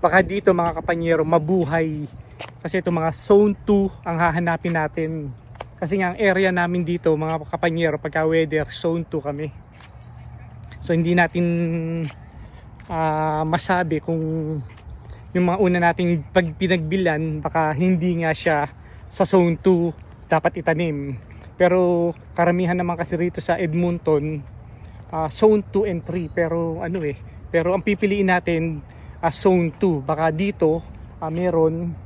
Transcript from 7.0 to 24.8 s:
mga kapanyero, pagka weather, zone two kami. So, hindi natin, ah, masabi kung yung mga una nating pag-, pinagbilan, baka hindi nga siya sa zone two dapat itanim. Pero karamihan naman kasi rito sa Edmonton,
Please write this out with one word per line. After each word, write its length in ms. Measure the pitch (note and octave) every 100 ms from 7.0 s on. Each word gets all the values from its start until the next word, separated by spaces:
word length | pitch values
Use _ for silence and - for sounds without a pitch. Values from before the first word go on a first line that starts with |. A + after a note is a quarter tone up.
| E3
mga 240 | D3+ D#3 D#3+ D3+
kapanyero, 560 | E3 F3 E3 E3 D3+
pagka 240 | D#3+ D#3+ D#3+
weather, 400 | D#3+ D#3 D#3 D3
zone 320 | - E3+ E3+ E3
two 160 | D#3
kami. 240 | C#3+ C#3+ D3+ - - - - - - - - - - - - -
So, 80 | -
hindi 240 | E3+ E3
natin, 320 | F3 E3 F3 F3 E3+ E3+ E3 E3 E3 D#3 - - - - - - - -
ah, 560 | E3 D#3+ D#3 D#3 D3+ D#3+
masabi 560 | E3 - F3+ E3+ D#3
kung 160 | - E3 D#3+ D#3+ D#3 D#3 B2+ - - - - - -
yung 160 | F3+ F3+
mga 160 | F#3
una 160 | F#3+ F3+
nating 480 | E3+ E3+ F3 E3+ C#3+
pag-, 240 | F#3 E3+ D3+
pinagbilan, 800 | F#3 F3+ D#3 F#3+ F3+ D3+ D#3+ D3+
baka 320 | D3+ E3 D#3
hindi 480 | D3 F3+ F3+ F3+ E3+
nga 160 | E3
siya 320 | D#3 F3 D3+ C#3+ - - - -
sa 160 | -
zone 400 | F#3+ F#3+ F3 E3
two 320 | F#3+ F3+ E3+ - - - -
dapat 320 | D#3+ F3 -
itanim. 560 | D#3+ D#3+ E3+ D3 C#3 B2+ - - -
Pero 560 | - F3+ F3+ F3+ F3 E3+ - -
karamihan 400 | - E3+ F3 F3+
naman 240 | F3+ F3 E3+
kasi 160 | E3+
rito 240 | E3 F3 -
sa 160 | -
Edmonton, 880 | E3+ F3 D#3+ F3 F3 - D3+ D3+ D#3 C3+ - - -